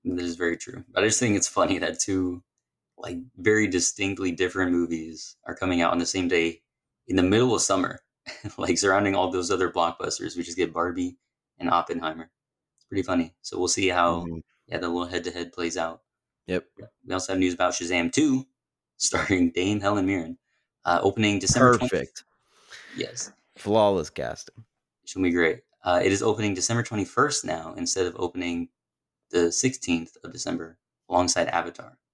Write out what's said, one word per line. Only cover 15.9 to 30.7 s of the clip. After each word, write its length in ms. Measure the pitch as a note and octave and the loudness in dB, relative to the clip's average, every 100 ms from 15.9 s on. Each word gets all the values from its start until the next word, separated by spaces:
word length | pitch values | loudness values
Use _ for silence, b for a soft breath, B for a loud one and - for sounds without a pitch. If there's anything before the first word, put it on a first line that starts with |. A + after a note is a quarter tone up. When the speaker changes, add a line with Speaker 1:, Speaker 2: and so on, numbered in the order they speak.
| E2 _ _ _ _ - | -8 _ _ _ _ -4
Speaker 2:
Yep. 180 | F2+ - - - _ | -4 -4 -20 -20 _
Speaker 1:
We 80 | - | -6
also 180 | F#2 - | -4 -2
have 80 | F#2+ | 2
news 140 | F2+ | 2
about 180 | F2+ F2+ | 2 0
Shazam 400 | - E2+ F2+ E2+ | 0 -2 0 0
two, 340 | - D3+ C3 - _ _ | 2 2 2 -4 _ _
<laughs> 240 | _ _ - | _ _ -6
starring 520 | - - - F#2+ E2+ | -4 -2 0 2 2
Dame 300 | F2 F#2+ G#2 | 2 0 0
Helen 260 | G2 G#2 F#2 | 0 2 0
Mirren, 320 | G2 D#2+ E2+ _ _ _ _ | 0 -4 -12 _ _ _ _
uh, 160 | E2+ E2+ | 0 2
opening 380 | G2 G2+ G#2+ G2+ | 2 2 2 2
December 360 | F#2 B2+ B2+ A#2 | 2 6 6 6
twentieth. 120 | B2+ | 2
Speaker 2:
Perfect. 340 | F2 - - - _ _ B B B B - | -2 -4 -12 -20 _ _ B B B B -10
Speaker 1:
Yes. 360 | - - - _ _ - | -8 -8 -14 _ _ -8
Speaker 2:
Flawless 540 | G#2 A2 G#2 F#2+ D2+ | 0 4 6 4 -2
casting. 540 | - A#1+ - - - A2+ _ _ _ | -6 -8 -8 -16 -20 -20 _ _ _
Speaker 1:
It's 120 | - | -12
gonna 120 | F#2+ F2+ | -2 0
be 60 | |
great. 300 | E2+ E2 - _ _ | 4 2 0 _ _
Uh, 180 | - F2 | 0 2
it 80 | F#2+ | 4
is 100 | G2 | 2
opening 320 | A2 G#2+ G#2+ | 2 0 0
December 300 | F2+ F2+ A#2+ | -2 -2 -2
twenty-first 600 | A#2 G#2+ F#2 - C#3+ - | -2 -4 -2 0 0 0
now 300 | E2 E2 E2 F2 | -4 -6 -8 -8
instead 300 | F2 - F2+ | -4 -2 -2
of 80 | E2+ | -2
opening 520 | F2+ F2+ F2 E2+ E2+ _ _ _ _ _ - | -6 -4 -4 -4 -6 _ _ _ _ _ -2
the 200 | F2 E2+ | 2 2
sixteenth 640 | - C3 C3 - E2+ E2 - | 2 -2 -2 -2 -2 -2 -14
of 100 | E2+ | -16
December 460 | E2 E2+ E2 E2 | -10 -6 -6 -6